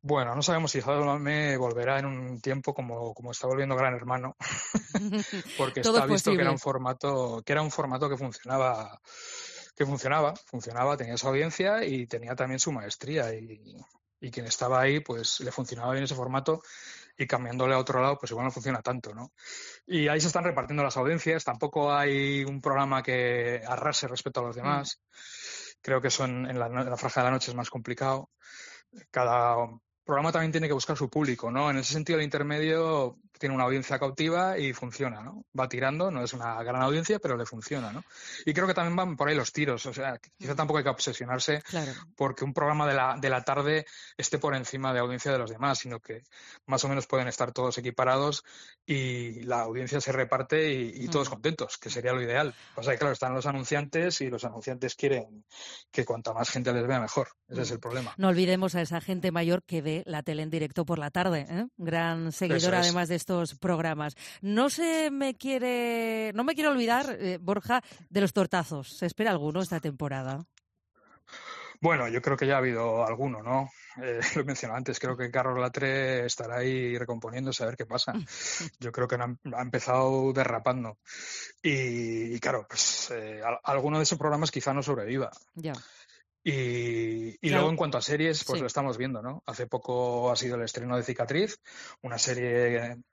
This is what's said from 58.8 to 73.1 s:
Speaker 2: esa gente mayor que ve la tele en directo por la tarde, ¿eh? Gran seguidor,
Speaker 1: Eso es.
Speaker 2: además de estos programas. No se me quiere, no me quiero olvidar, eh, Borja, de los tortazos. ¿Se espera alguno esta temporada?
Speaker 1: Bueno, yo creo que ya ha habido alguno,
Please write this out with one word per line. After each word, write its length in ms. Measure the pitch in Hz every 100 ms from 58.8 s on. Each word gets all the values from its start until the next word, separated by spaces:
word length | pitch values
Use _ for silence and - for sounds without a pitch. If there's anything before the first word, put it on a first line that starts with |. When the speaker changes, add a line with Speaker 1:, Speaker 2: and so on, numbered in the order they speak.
Speaker 2:
esa 180 | 165 170
gente 320 | - 185 185
mayor 300 | 165 170 180
que 180 | - 170
ve 220 | 147 160
la 180 | 180 156
tele 200 | 143 151
en 80 | 156
directo 340 | 160 151 156
por 140 | 160 165
la 120 | 147
tarde, 360 | 175 185 165 143
¿eh? 180 | 175 247 -
Gran 540 | 170 165 165 165 165
seguidor, 260 | 151 180 165
Speaker 1:
Eso 100 | 175
es. 0 |
Speaker 2:
además 340 | 180 175 175 170
de 60 | 175
estos 140 | - 180 165
programas. 600 | 147 180 165 165 151 147 - - -
No 300 | 196 214 277
se 400 | 294 330 320 311
me 220 | 277 277 247
quiere, 960 | 262 262 247 247 240 233 226 220 220
no 80 | 208
me 120 | 262
quiero 160 | 302 302
olvidar, 460 | 269 233 240 285 214
eh, 180 | 190 180
Borja, 400 | 175 208 - 247 - - -
de 120 | 196
los 100 | 202
tortazos. 640 | - 185 185 160 151 135 -
¿Se 100 | 175
espera 240 | - 220
alguno 300 | 180 147 160
esta 180 | 185 165
temporada? 640 | 156 139 147 135 131 139 170 _ _ _ _ _ _ - _ - - - - -
Speaker 1:
Bueno, 280 | 170 156 117
yo 120 | 117
creo 160 | 139 139
que 100 | 135
ya 80 | 139
ha 20 |
habido 480 | 127 113 117 113
alguno, 360 | 113